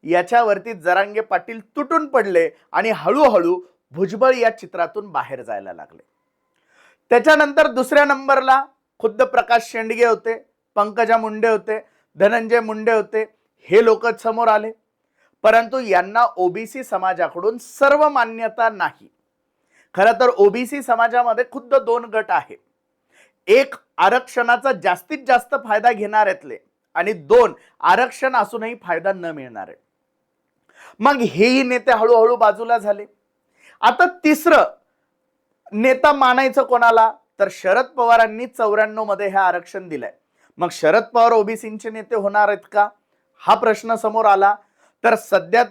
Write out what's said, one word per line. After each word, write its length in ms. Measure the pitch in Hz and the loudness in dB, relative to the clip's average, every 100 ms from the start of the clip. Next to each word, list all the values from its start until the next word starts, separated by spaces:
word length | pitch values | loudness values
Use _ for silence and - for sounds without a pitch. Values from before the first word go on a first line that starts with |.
याच्यावरती 720 | 156 175 180 240 226 196 226 | -2 -2 2 0 2 -2 -6
जरांगे 480 | 196 165 190 202 214 | -6 -2 0 0 -6
पाटील 380 | 220 180 - 226 - 294 | -4 -6 -6 -14 -12 -10
तुटून 320 | 285 330 294 | -2 -2 0
पडले 420 | 262 202 175 160 - _ | -2 0 0 -2 -6 _
आणि 200 | 165 220 | -4 -2
हळूहळू 680 | 175 170 269 277 208 170 180 - _ _ | -2 -2 2 2 2 0 -4 -8 _ _
भुजबळ 420 | 151 185 208 262 | -8 -8 0 0
या 240 | 254 226 220 | 2 -2 -4
चित्रातून 540 | 185 175 165 208 202 | -12 -8 -6 -8 -8
बाहेर 300 | 143 120 131 | -8 -8 -12
जायला 320 | 117 101 95 | -10 -12 -12
लागले. 280 | 78 76 82 _ _ _ _ _ _ _ _ _ _ _ | -18 -20 _ _ _ _ _ _ _ _ _ _ _ _
त्याच्यानंतर 580 | 240 311 302 294 294 302 | 2 4 4 2 2 0
दुसऱ्या 380 | 240 247 285 285 | 0 0 2 2
नंबरला 600 | 269 269 262 262 262 277 _ _ _ | 0 0 0 2 0 0 _ _ _
खुद्द 220 | 226 214 | -6 -2
प्रकाश 500 | 254 247 233 233 233 | 0 0 0 -2 -2
शेंडगे 340 | 226 220 233 240 | -8 -6 0 0
होते, 400 | 214 226 220 - _ _ 208 | 0 -4 -8 -12 _ _ -4
पंकजा 420 | 208 208 220 226 | -2 -2 0 0
मुंडे 300 | 220 214 226 | -2 -4 -2
होते, 320 | 214 214 214 - _ _ - | -2 -4 -10 -10 _ _ -2
धनंजय 440 | 202 233 226 233 | 0 0 0 -2
मुंडे 320 | 220 214 220 | -2 -4 0
होते, 340 | 220 208 220 214 _ _ _ - | 0 -2 -6 -6 _ _ _ 0
हे 160 | 202 226 | 2 4
लोक 220 | 220 233 | 2 -2
समोर 400 | 226 226 220 226 | -4 -6 -2 2
आले, 240 | 214 220 - _ _ _ _ _ _ | 0 -2 -12 _ _ _ _ _ _
परंतु 380 | 220 226 226 262 | 2 2 0 -6
यांना 460 | 226 180 185 226 233 175 | 0 0 0 0 0 0
ओबीसी 460 | 180 180 220 269 | -2 -4 -10 -14
समाजाकडून 760 | - 190 185 175 165 175 208 233 | -8 -4 -4 -2 -6 -4 -6 -6
सर्व 520 | - - 277 294 302 | -14 0 2 4 2
मान्यता 600 | 269 226 226 220 220 226 | 0 -4 -6 -8 -2 -2
नाही. 400 | 202 165 - _ _ _ _ _ _ _ _ _ | -2 -6 -8 _ _ _ _ _ _ _ _ _
खरं 180 | 180 214 | 2 2
तर 180 | 233 247 | 4 2
ओबीसी 520 | 247 202 226 247 285 | 4 2 2 -6 -8
समाजामध्ये 640 | 247 233 233 240 240 226 240 | -4 0 0 0 0 -2 -6
खुद्द 240 | 269 240 269 | -10 -2 -2
दोन 300 | 233 240 233 | 0 -4 -4
गट 200 | 220 214 | -6 -2
आहे, 260 | 165 - - _ _ _ _ _ _ _ _ - | -4 -4 -16 _ _ _ _ _ _ _ _ 2
एक 280 | 240 269 - _ - | 2 2 -6 _ -2
आरक्षणाचा 760 | 190 247 247 247 233 240 269 | 0 0 -2 -4 0 0 -2
जास्तीत 460 | 202 185 - - 302 262 | -2 -2 -4 -6 -8 0
जास्त 280 | 240 - 277 220 | 0 0 -8 -2
फायदा 260 | 214 233 | 0 0
घेणाऱ्यातले 680 | 214 208 214 202 185 147 110 _ _ _ | -2 -2 0 0 -2 -10 -18 _ _ _
आणि 200 | 160 190 | -6 -4
दोन 400 | 185 143 240 208 - _ _ | -6 2 4 4 -2 _ _
आरक्षण 560 | 160 202 254 - 262 247 | 0 2 0 -4 -4 -2
असूनही 400 | 208 226 226 240 | -4 -6 -10 -10
फायदा 300 | 175 165 196 | -6 -4 -4
न 120 | 196 170 | -4 -8
मिळणारे. 480 | 151 127 107 92 - _ _ _ _ _ _ _ _ _ _ - - | -12 -14 -16 -16 -20 _ _ _ _ _ _ _ _ _ _ -20 -2
मग 180 | 247 277 | 0 0
हेही 420 | 233 165 233 262 | -2 2 2 2
नेते 280 | 247 247 262 | 0 -2 0
हळूहळू 440 | 226 226 233 226 240 | 2 4 4 4 4
बाजूला 420 | 214 202 226 233 | 2 0 -2 -2
झाले. 280 | 208 202 208 _ _ _ _ _ _ _ | -2 -6 -10 _ _ _ _ _ _ _
आता 240 | 226 - 359 359 | 0 2 0 0
तिसरं 400 | 302 311 339 285 - - _ _ _ _ _ _ _ _ _ | 0 0 4 2 2 -4 _ _ _ _ _ _ _ _ _
नेता 420 | 208 262 262 302 | -2 0 2 2
मानायचं 500 | 277 254 254 262 269 | 4 2 2 0 0
कोणाला? 500 | 254 247 233 226 220 - _ - | 0 2 4 4 2 0 _ -6
तर 80 | 196 | -4
शरद 340 | - 185 220 262 | -4 -2 -2 -2
पवारांनी 600 | 262 233 233 220 220 247 | -2 2 4 2 -2 -12
चौऱ्याण्णव 580 | - 220 214 214 214 | -4 -2 0 -2 -4
मध्ये 240 | 208 196 196 | -6 -4 -2
हे 100 | 196 | 0
आरक्षण 500 | 185 175 170 196 180 | 0 -2 -8 -14 -12
दिलंय. 220 | 143 113 - _ _ _ - | -12 -12 -16 _ _ _ -8
मग 100 | 170 | -8
शरद 320 | - 156 214 | -2 0 0
पवार 280 | 226 240 233 | 0 2 4
ओबीसींचे 580 | 226 202 220 220 214 226 | 4 0 -6 -12 -14 -14
नेते 260 | 220 208 226 | -14 -6 -4
होणार 320 | 202 208 208 | -2 0 0
आहेत 180 | 202 - | -2 -4
का, 180 | 208 208 - _ _ _ _ | -2 -2 -4 _ _ _ _
हा 180 | - 226 | 0 2
प्रश्न 400 | 233 208 226 220 | 2 -2 -4 -4
समोर 300 | 220 220 214 | -2 0 2
आला. 300 | 196 196 208 _ _ _ _ | 4 2 0 _ _ _ _
तर 120 | 233 220 | -2 -2
सध्या 480 | - 190 170 226 233 | 0 -4 0 0 0